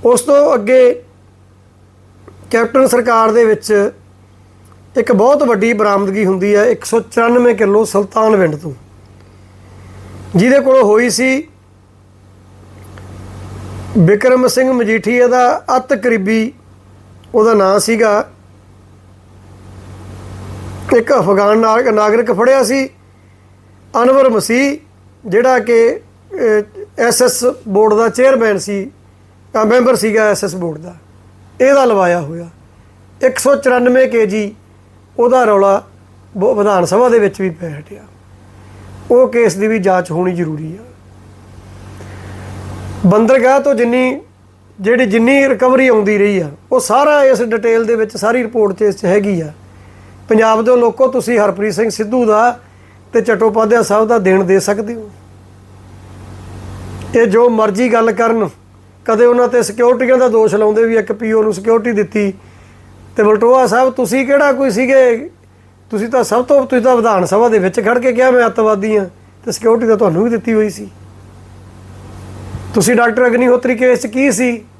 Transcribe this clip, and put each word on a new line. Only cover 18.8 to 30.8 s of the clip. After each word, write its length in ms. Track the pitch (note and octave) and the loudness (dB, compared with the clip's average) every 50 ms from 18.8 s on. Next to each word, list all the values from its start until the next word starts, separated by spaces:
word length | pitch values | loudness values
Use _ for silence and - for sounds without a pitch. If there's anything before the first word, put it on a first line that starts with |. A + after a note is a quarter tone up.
| - - - - - - - - _ - - - - - - - - - - - - - - - - - - - - - - - - - - - - - - - - - - | -20 -20 -20 -20 -20 -20 -20 -20 _ -20 -20 -20 -20 -20 -20 -20 -20 -20 -20 -20 -20 -20 -20 -20 -18 -18 -18 -18 -16 -16 -16 -16 -16 -14 -14 -14 -14 -14 -14 -14 -4 0 0
ਇੱਕ 160 | A#3 A3+ - | 0 2 2
ਅਫਗਾਨ 460 | C#4+ B3 D#3+ F3+ G3+ F#3+ G3+ G3+ G#3+ A3 | 0 0 2 2 2 2 2 2 2 2
ਨਾਗ-, 300 | A3+ A3 A3 A#3 B3+ B3 | 2 2 2 2 0 0
ਨਾਗਰਿਕ 440 | G#3+ G#3+ G#3+ G#3+ G#3 A3+ A#3+ A3+ | 0 0 0 2 2 0 0 0
ਫੜਿਆ 300 | A3 F3 A3+ B3+ C4+ C4+ | 0 0 2 2 2 2
ਸੀ, 260 | B3 G3+ C4 C4+ C4 C4 - _ _ - _ _ _ _ _ _ _ _ - _ _ _ - _ - - - A3+ | 2 0 0 -2 -4 -6 -10 _ _ -20 _ _ _ _ _ _ _ _ -20 _ _ _ -20 _ -20 -6 -2 0
ਅਨਵਰ 280 | A#3+ B3+ C4 C#4 C4+ C4 | 2 2 4 4 4 2
ਮਸੀਹ, 480 | A#3 G#3+ - - A#3 B3 C#4 C#4 C#4+ D4+ - _ _ _ _ - _ _ - | 2 0 -2 -2 -2 0 0 -2 -2 -6 -12 _ _ _ _ -20 _ _ -10
ਜਿਹੜਾ 320 | A3 F3 A3 A#3+ C4 B3+ B3 | -2 -2 0 2 2 2 0
ਕਿ, 420 | G#3 A3+ A#3+ A3+ A3+ A#3 D4 G#4+ - _ _ _ _ _ G4+ | 0 2 2 2 2 2 0 -4 -10 _ _ _ _ _ -8
ਅਹ, 460 | F4 C4+ A#3 G#3+ G#3+ G#3 - - - G4+ - _ - | -4 -2 0 0 0 -2 -4 -14 -18 -18 -16 _ -2
ਐਸ 240 | B3 A#3+ A#3 - | -2 0 0 0
ਐਸ 220 | B3+ B3 B3 - A#3+ B3 - - - A3+ | 0 0 0 -2 -2 -4 -4 -4 -10 -2
ਬੋਰਡ 260 | F#3+ G3+ A3 A3 G#3 | 0 2 2 2 2
ਦਾ 140 | G#3+ A#3 A3+ | 2 0 0
ਚੇਅਰਮੈਨ 500 | A3+ A#3+ B3+ C4 C4+ A#3+ A3+ A3 G3+ F#3 | 0 2 2 2 2 2 2 0 0 -2
ਸੀ, 320 | - G3+ G3+ G3 F#3+ C4+ - _ _ _ _ _ _ _ _ _ _ _ - A3 | -4 -6 -8 -8 -8 -10 -14 _ _ _ _ _ _ _ _ _ _ _ -4 -2
ਅਹ, 40 | A3 | 0
ਮੈਂਬਰ 320 | G#3+ A#3 B3+ B3 B3+ B3+ | 2 2 2 2 2 0
ਸੀਗਾ 280 | - G3+ A3+ G#3 A3+ G#3+ | 0 0 -2 0 0 2
ਐਸ 200 | G#3+ G3+ - - | 0 0 -2 -4
ਐਸ 120 | F#3 D#3 | -8 -6
ਬੋਰਡ 220 | F#3 F3 E3 D#3 | -6 -8 -8 -8
ਦਾ। 160 | D3+ | -10